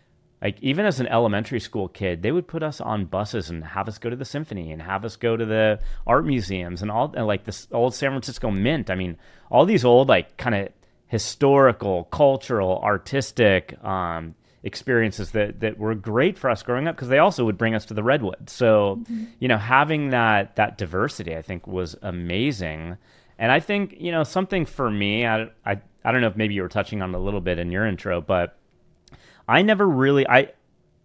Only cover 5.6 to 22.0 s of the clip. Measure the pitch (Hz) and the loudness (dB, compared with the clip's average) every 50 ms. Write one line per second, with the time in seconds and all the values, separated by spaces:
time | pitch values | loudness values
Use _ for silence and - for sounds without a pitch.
5.6 | 110 107 104 - - - - - - 117 123 139 160 151 135 120 95 95 95 90 | 2 2 2 0 -2 -4 -6 -4 0 2 2 2 2 2 0 -2 -2 -4 -4 -6
6.6 | 87 87 90 85 104 107 104 117 143 151 - - 113 104 101 95 - 110 - - | -6 -6 -8 -6 -6 -4 -2 -2 -2 -2 -2 -2 0 0 -2 -2 -4 -8 -12 -12
7.6 | - - - 117 120 127 - - 143 135 135 131 - 127 - - 131 113 98 95 | -10 -4 -2 0 0 0 0 -2 -2 -2 -2 -4 -6 -8 -8 -6 -4 -2 -2 0
8.6 | 104 131 160 135 98 - 92 92 92 87 82 - - - - - - - - 127 | 0 0 0 -2 -2 -4 -4 -4 -4 -6 -8 -10 -16 -20 -20 -20 -6 2 4 4
9.6 | 165 202 220 131 123 120 120 127 135 135 107 90 - - _ - - 123 107 98 | 6 6 4 4 6 6 6 6 6 6 4 2 2 -2 _ -6 -4 -2 -2 -2
10.6 | 98 - - _ _ _ _ _ _ - 117 107 - - - - 147 139 139 139 | -2 -6 -12 _ _ _ _ _ _ -6 -4 -4 -4 -6 -2 2 4 6 8 8
11.6 | 135 123 - - 107 98 92 87 87 - - - 147 135 135 131 - - 120 104 | 8 6 4 2 -2 -2 -2 -2 -4 -4 2 4 4 4 4 2 -2 -2 -2 0
12.6 | 95 92 92 - 104 104 101 90 - - 135 139 - - - 127 113 101 95 90 | 2 2 0 2 2 0 0 0 -2 -4 -4 -4 -4 -2 2 4 6 6 6 4
13.6 | - - - - - 101 95 92 87 85 82 82 80 80 - _ _ _ _ _ | 2 -4 -12 -10 -6 -4 -4 -4 -4 -4 -6 -8 -10 -12 -14 _ _ _ _ _
14.6 | - - - - - 135 123 113 113 104 - 110 95 - - 107 104 104 - - | -12 -12 -12 -8 -2 0 2 2 2 2 0 -4 -6 -4 -2 -2 -2 -2 -2 -4
15.6 | 113 107 - 104 107 110 113 101 98 113 104 123 151 202 - - - 127 110 - | -4 -4 -4 -4 -4 -4 -4 -4 -4 -2 0 2 2 2 0 -2 -2 -2 -2 -2
16.6 | - 123 123 131 151 165 - - 127 120 135 147 170 202 - 135 117 110 98 - | -2 -4 -2 -2 -2 -4 -6 -6 -2 2 4 4 4 4 4 2 0 0 0 0
17.6 | 120 113 113 104 - - 107 107 107 127 143 147 110 92 - - - - - - | 0 0 0 -2 -4 -6 -6 -2 0 0 0 0 0 -4 -8 -8 -14 -12 -4 2
18.6 | 123 113 110 104 101 98 98 - - - 233 220 220 - - - 127 127 113 107 | 4 6 6 6 4 2 0 -4 -8 -8 -10 -10 -10 -12 -8 -4 0 0 0 0
19.6 | 104 113 131 135 147 156 156 147 143 135 131 120 113 110 107 101 95 - - 110 | 2 4 4 4 4 2 0 -2 -2 0 0 2 4 4 4 2 0 0 0 -2
20.6 | 104 - - - 98 78 90 95 120 151 - - 82 85 80 80 - - 92 82 | -2 -2 -2 -6 -8 -4 -2 -2 -2 -2 -4 -8 -10 -8 -10 -10 -10 -10 -12 -12
21.6 | - 95 92 92 90 76 87 - | -10 -8 -6 -6 -6 -6 -8 -10